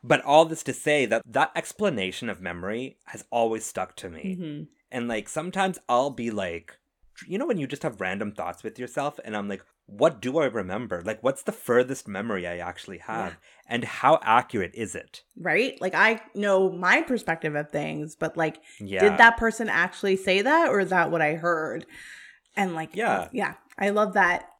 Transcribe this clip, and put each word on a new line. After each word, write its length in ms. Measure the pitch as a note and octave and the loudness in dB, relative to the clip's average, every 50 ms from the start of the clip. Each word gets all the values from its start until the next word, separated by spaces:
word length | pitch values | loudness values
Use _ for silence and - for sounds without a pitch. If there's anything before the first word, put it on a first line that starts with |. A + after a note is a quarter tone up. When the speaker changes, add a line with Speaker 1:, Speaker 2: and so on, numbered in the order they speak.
Speaker 1:
But 200 | - A#2+ D3+ C#3 | 4 2 2 2
all 240 | - C#3 C#3+ D#3 E3 | 4 6 6 6 6
this 160 | D#3+ D#3+ D3+ - | 6 2 -6 -6
to 80 | - | -6
say 320 | - - - D#3 D3 D3 C3 | -6 -2 2 2 4 4 4
that 160 | G#2+ A2+ - - | 4 2 0 0
that 260 | A#2 A2+ C3 D3+ - - | -2 0 0 0 2 0
explanation 760 | E3 - - - - G#3+ G3+ C3+ G#2+ F#2 F#2 - - B2 A2+ | -6 -8 -8 -8 -2 -2 -2 0 -2 -4 -4 -6 -6 -8 -8
of 100 | G2 E2 | -8 -8
memory 560 | F#2 F2 F2 F2 F2 G2 G#2+ A#2 B2+ C3 _ _ _ - | -8 -8 -8 -6 -6 -6 -6 -6 -8 -10 _ _ _ -18
has 160 | - G#2 - _ | -18 -18 -14 _
always 360 | - A#2+ A#2 A2+ A2 A2 G#2+ | 0 0 2 2 0 -4 -6
stuck 280 | - - F#2+ F#2+ - _ | -8 -6 -6 -6 -6 _
to 120 | - - F#2+ | -16 -14 -14
me. 280 | E2 D#2+ - F#3+ F#3 F3 | -14 -10 -8 -8 -8 -6
Speaker 2:
Mm-hmm. 220 | F3 D#3 D3 D3 D#3 - _ _ _ _ | -8 -10 -10 -10 -12 -14 _ _ _ _
Speaker 1:
And, 180 | - B2+ A#2+ A#2+ | -8 -6 -4 -4
like, 200 | A#2 A2 G#2+ - | -4 -4 -6 -6
sometimes 500 | - D#3 D#3 F3+ - F#3+ F#3+ F#3+ F#3 - _ - | -8 -8 -8 -6 -2 -2 -2 -2 -2 -6 _ 2
I'll 220 | B2 A#2+ C3+ C#3+ | 2 2 2 2
be 200 | C3 C3 A#2 A#2 | -2 -4 -4 -4
like, 480 | A2 G2+ F#2+ F2+ E2+ E2+ E2+ - - _ _ _ _ _ _ _ _ - - | -2 -2 -4 -4 -6 -8 -10 -14 -20 _ _ _ _ _ _ _ _ -20 -12
you 100 | - F3 | -8 -6
know, 100 | G#3 C#4+ | -4 -2
when 120 | E4+ A#3+ E3+ | -2 -2 -2
you 80 | C#3 | -2
just 160 | C3+ C#3+ - | -6 -6 -6
have 180 | - D#3 A2+ F#2 | -6 -8 -6 -4
random 320 | F#2+ F#2 F#2+ G2+ G#2+ G#2 | -6 -4 -4 -4 -6 -6
thoughts 300 | G2+ - E2 F2 F2+ - | -6 -6 -8 -8 -8 -8
with 160 | - A2 - - | -12 -12 -10 -10
yourself, 400 | B2+ A#2+ - D3+ C#3 D3 - - - | -12 -8 -6 -4 -4 -4 -6 -8 -12
and 120 | A#2 G#2+ | -8 -6
I'm 120 | G#2 G2+ G2+ | -6 -6 -6
like, 160 | G2 G2 - _ _ _ _ | -8 -8 -10 _ _ _ _
"What 340 | - G2+ G2+ C3 E3+ D3+ G#2+ | -20 -2 2 2 2 2 0
do 180 | F#2+ B2+ C3 D#3+ | -6 -2 0 0
I 60 | D3+ | 0
remember? 560 | B2+ G#2+ A2+ F#2+ F2+ F#2 A2 B2 A2 F2+ F2 F2 | 0 0 -2 -4 -4 -6 -6 -6 -6 -8 -6 -4
Like, 160 | G#2 G#2+ - - | -6 -6 0 -2
what's 180 | B2+ C3+ - | -2 -2 -2
the 80 | - - | -6 -8
furthest 560 | G#3 - - - A#2 A#2+ B2+ B2+ C3+ - - | -8 -8 -2 2 4 4 4 2 -2 -10 -8
memory 400 | - G2+ F#2+ G#2+ A#2 G#2+ F#2 F2 | -8 -8 -6 -4 -4 -4 -4 -4
I 120 | F2 F2 F2 | -6 -6 -6
actually 400 | E2+ F2 F2+ - - - G2 E2+ | -8 -10 -10 -12 -14 -14 -14 -14
have? 340 | - - A2 A2+ G#2 F2 | -10 -8 -6 -6 -6 -6
Speaker 2:
Yeah. 40 | E2+ _ _ _ _ _ _ | -8 _ _ _ _ _ _
Speaker 1:
And 180 | - A#2 A#2+ - | -4 -4 -4 -4
how 360 | - - - - C3+ D#3+ D#3+ | -4 -6 4 6 6 6 6
accurate 480 | - G#2+ A2 A#2+ B2+ - - A2 F2+ E2+ - | 6 4 4 4 4 2 -2 -2 -2 -2 -4
is 200 | A2 A2+ F#2+ - | -6 -6 -6 -6
it?" 300 | E2+ - _ - - _ _ _ | -12 -12 _ -20 -20 _ _ _
Speaker 2:
Right? 440 | - D#3+ F3 D#3 F#3+ B3 C4+ - - | -8 -4 0 0 2 0 0 -4 -4
Like, 160 | - F#3 - | -6 -2 2
I 240 | D#3 G3 A3 A3+ A3 - - | 4 4 4 4 0 -6 -10
know 380 | _ G3 G#3 G3+ G3 F#3+ F#3+ F#3 | _ -2 2 4 4 4 4 2
my 320 | F#3 F3 F3+ F3+ A3 C#4+ | 0 0 2 4 4 4
perspective 540 | D#4+ - B3+ G#3+ - - E3 E3 - D#3 D3 | 4 0 -2 -2 0 -2 -4 -2 -2 -4 -2
of 140 | D3 D3 D3+ | -2 -4 -2
things, 420 | - D3+ D3 D#3 D#3 D3+ D3+ D#3 - | -4 -4 -4 -4 -6 -6 -8 -10 -6
but, 220 | _ - D#3 - | _ -6 -4 -2
like, 220 | E3 D#3+ D#3 - - _ - - - | -2 -2 -2 -2 -8 _ -20 -18 -16
Speaker 1:
Yeah. 220 | - - F#3+ - | -10 -4 2 4
Speaker 2:
did 180 | - G#3 G3+ - | 4 4 8 10
that 180 | A#3 A#3 A#3 | 8 8 8
person 320 | - A3+ A3+ A3 - A#3 G#3 | 6 0 -2 0 -2 -4 -2
actually 460 | - D3+ E3+ F#3 - - - G3 F#3+ | 0 0 0 0 -2 -4 0 0 0
say 280 | F#3+ F#3+ G3+ F#3 G3 | 0 2 2 2 2
that, 260 | G3+ C4 D4+ E4 - - | 4 4 4 4 4 4
or 100 | - G3+ | 2 2
is 120 | F#3+ E3 | 2 2
that 200 | F#3 F3+ E3 D3+ | 2 2 2 2
what 120 | E3 E3 | 2 2
I 120 | D#3 D3+ D#3 | 2 2 0
heard? 520 | E3 D#3+ F3 E3+ D#3+ D#3 D3 A2 E3 - _ - - - - - - - - - _ _ _ _ | 0 0 0 0 0 -2 -4 -6 -8 -10 _ -20 -20 -18 -18 -18 -20 -20 -20 -20 _ _ _ _
And, 200 | G#3+ G3 F#3 E3+ | -2 -2 -2 -2
like, 180 | D#3+ D#3+ D#3 - | -4 -6 -6 -6
Speaker 1:
Yeah. 340 | F#3+ A#3 G#3+ A#2 F#2 F2 - | -2 0 0 0 0 -2 -4
Speaker 2:
yeah, 220 | - - G3 - - - _ _ - | -4 -4 -4 -4 -6 -10 _ _ -6
I 120 | - G3 G3+ | -2 0 2
love 220 | G3+ G#3 G#3+ G3 | 4 2 2 2
that 360 | F#3 G#3 F#3 F3 F3 E3+ - - _ | 4 4 4 4 2 0 -4 -10 _